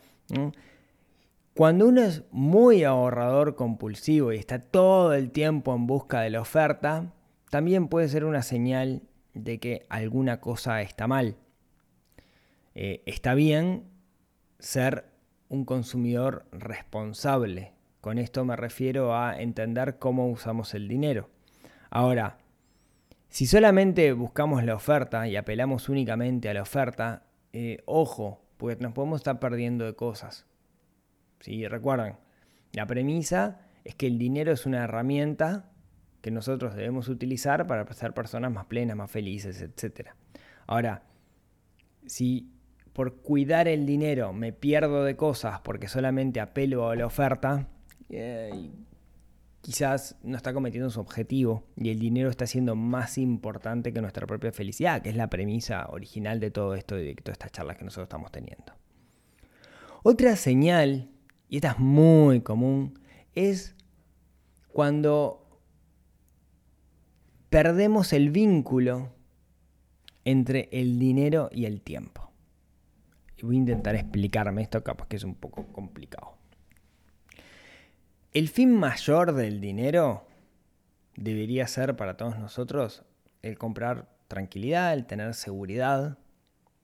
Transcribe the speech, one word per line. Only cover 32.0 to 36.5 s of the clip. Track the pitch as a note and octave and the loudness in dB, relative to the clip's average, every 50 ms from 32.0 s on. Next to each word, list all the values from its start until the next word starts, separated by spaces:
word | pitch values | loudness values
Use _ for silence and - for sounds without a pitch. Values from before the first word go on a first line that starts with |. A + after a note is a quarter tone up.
| A2 G2+ G2 - _ _ _ _ _ _ _ _ _ _ - | -2 -4 -8 -12 _ _ _ _ _ _ _ _ _ _ -6
la | G#2 G#2+ | -6 -4
premisa | G#2+ B2 B2 C3 C#3+ D#3 E3+ D3+ - F3+ F#3 G3+ G#3 F#3+ - _ _ _ _ - | -4 -2 -2 0 0 0 -2 -2 0 0 0 0 -2 -4 -10 _ _ _ _ -18
es | - - | -18 -8
que | - C#3 B2+ | -4 -2 0
el | A#2+ A#2 | 0 0
dinero | A#2+ B2 C3+ D3 D#3 D#3+ | 0 0 0 0 0 0
es | D3+ B2 - | 0 0 0
una | C3+ C3 B2 A#2+ | -2 -2 -2 -2
herramienta | A2+ A2 A2+ A#2+ C3+ C#3+ C#3+ D3 D3+ D3 - D#3 D#3+ F#3+ G3+ - - _ _ _ _ _ _ _ _ _ _ | -4 -4 -4 -2 0 0 0 0 -2 -2 -2 -2 -2 -2 -6 -8 -16 _ _ _ _ _ _ _ _ _ _
que | - A2 | -10 -8
nosotros | A2+ A2+ G#2+ C3+ | -8 -6 -4 -4